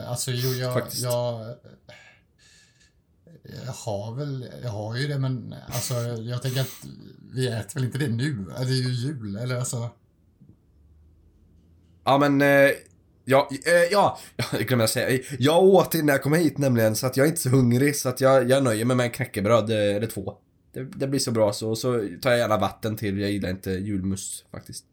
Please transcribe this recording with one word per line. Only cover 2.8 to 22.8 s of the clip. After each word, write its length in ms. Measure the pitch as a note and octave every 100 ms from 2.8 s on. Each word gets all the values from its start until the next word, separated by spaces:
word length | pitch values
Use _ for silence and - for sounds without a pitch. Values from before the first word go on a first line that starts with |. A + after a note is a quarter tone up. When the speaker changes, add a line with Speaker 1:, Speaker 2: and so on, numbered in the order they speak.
| _ _ _ _ _ D#3+ - - B2+
Speaker 1:
jag 60 |
har 420 | - - G2+ A2
väl, 340 | A#2+ D3 C3+ A#2 D2
jag 80 | B2
har 260 | G#2+ G#2+ A#2+
ju 120 | C#3+
det, 100 | C#3
men 360 | C3 B2+ G#2+ - -
alltså, 280 | B2 - B2
jag 380 | A#2+ A#2 A2+ B2
tänker 180 | C3 B2+
att 240 | C3 - C#2 - G2+ - -
vi 160 | B2 B2+
äter 260 | A2+ G2
väl 100 | -
inte 140 | B2+ C3
det 100 | D3
nu? 380 | A#2 C#3+ A#2 F2+ C2
Det 40 |
är 40 | B2+
ju 260 | C3 B2+
jul, 440 | B2 C3 C#3 G#2+ G2+
eller 200 | B2 B2
alltså. 340 | B2+ A#2+ A#2 - _ _ _ _ - _ _ _ _ _ _ _ _ _ _ _ _ _ _ _
Speaker 2:
Ja, 140 | - C#3
men... 240 | C#3+ C#3
Eh, 280 | C#3+ C#3 C#3 - - _ _ _
ja, 260 | - C3+ C#3+ C3+ D#3+
eh, 60 |
ja, 460 | F3 F3 G3+ D#3+ - - -
<laughs> 160 | -
jag 140 | C#3+ A#2
glömde 220 | B2 A2
säga. 340 | B2+ G#2 B2+ - C3+
Jag 240 | B2+ E3+
åt 300 | F#3+ F#3 D#3+
innan 140 | E3 D3+
jag 140 | C#3
kom 100 | C#3+
hit 260 | D#3 D#3 C3
nämligen, 380 | C#3 A#2 A2 G#2+
så 100 | C3
att 100 | C3+
jag 80 | D3
är 20 |
inte 120 | E3
så 60 | C3
hungrig, 480 | C3+ A#2+ B2 C#3+ C#3+
så 120 | C3
att 120 | B2
jag, 300 | C3 C3+ A#2+
jag 140 | C3+
nöjer 200 | C3 G#2+
mig 120 | A#2+ B2+
med 80 |
en 80 | A#2+
knäckebröd, 580 | - B2+ G#2+ G2+ A#2 G#2+
eh, 60 | A2 G#2 G2+
eller 100 | G#2
två. 280 | - F#2+ - _ _ _
Det, 120 | B2+
det 220 | C3 - C3+
blir 140 | C#3
så 100 | C3+
bra 220 | A2+ G#2+
så, 180 | G#2 A2
och 80 | A2
så 300 | C3 A#2+ G2+ F2
tar 80 | C3
jag 80 | A#2+
gärna 200 | A2 G#2+
vatten 380 | G2 -